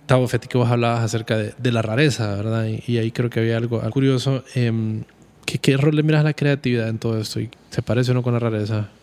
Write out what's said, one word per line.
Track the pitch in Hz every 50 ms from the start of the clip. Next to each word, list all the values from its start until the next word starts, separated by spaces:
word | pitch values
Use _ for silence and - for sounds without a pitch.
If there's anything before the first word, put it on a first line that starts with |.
| - -
Tavo, | 127 127 127 113
fíjate | - 117 - -
que | - 127
vos | 123 117
hablabas | 123 120 120 117 117 117 117
acerca | 110 - 113 110 - 120 110
de, | 107 107 -
de | - 123 127
la | 120 113 110
rareza, | 107 107 123 156 151 113 - 113 104 101
¿verdad? | 98 104 110 113 113 113
Y, | 110 110 110 - -
y | 120 117
ahí | 110 113
creo | 117 - 120 120
que | - 117
había | 113 113 117 113
algo, | 117 117 120 110
algo | 113 113
curioso. | 110 135 135 135 135 127 120 135 135 127 - - -
Em, | 127 123 117 113 113 110 110 110 110 - - - - - - - - -
¿qué, | - - -
qué | - - 135
rol | 135 139 156 151 151
le | 151
miras | 151 156 156
a | 151
la | 156 147
creatividad | - 147 143 143 139 - 127 123 117 110 113
en | 110 113
todo | - 120 113 110
esto? | 107 - - 117
¿Y | 113 110 - _ - -
se | - -
parece | 117 - 113 120 127 120
o | 127
no | 123 120
con | 123 120
la | 117
rareza? | 120 117 110 107 104 101 110 107 101 101 - -